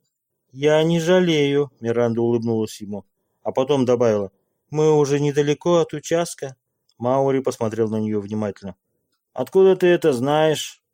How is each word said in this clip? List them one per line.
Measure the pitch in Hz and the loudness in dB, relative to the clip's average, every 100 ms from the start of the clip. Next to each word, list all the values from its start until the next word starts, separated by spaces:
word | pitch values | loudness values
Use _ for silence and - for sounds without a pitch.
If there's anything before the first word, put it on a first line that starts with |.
| _ _ _ _ _ | _ _ _ _ _
«Я | 131 147 156 | -4 0 2
не | 160 170 | 2 0
жалею», | 160 185 180 156 143 143 139 _ | 2 2 2 2 2 0 -2 _
Миранда | 117 117 120 113 | -4 0 0 0
улыбнулась | 117 120 117 113 110 - | 0 0 -2 -2 -4 -8
ему, | 101 101 - _ _ _ | -14 -14 -16 _ _ _
а | 110 | -6
потом | 120 131 143 | -4 0 0
добавила: | 123 120 120 104 98 - _ _ _ | 2 2 2 0 -4 -12 _ _ _
«Мы | 151 156 151 | -2 2 2
уже | 139 143 | 2 0
недалеко | 147 139 147 147 175 175 | 0 0 0 -2 0 0
от | 160 | 0
участка». | 151 - 165 170 - 139 131 _ _ _ _ | -6 -4 -2 -2 -8 -14 -14 _ _ _ _
Маури | 117 135 139 135 | -2 0 0 0
посмотрел | 135 - 110 110 110 | -2 -4 -4 -2 -2
на | 110 | -2
нее | 107 107 | -4 -4
внимательно. | 101 107 107 - 98 - _ _ _ _ _ | -6 -6 -6 -8 -16 -20 _ _ _ _ _
«Откуда | - 131 190 190 185 | -8 -2 4 4 4
ты | 180 | 2
это | 170 165 | 2 2
знаешь? | 120 135 151 156 151 - - _ | 0 0 2 2 0 -6 -16 _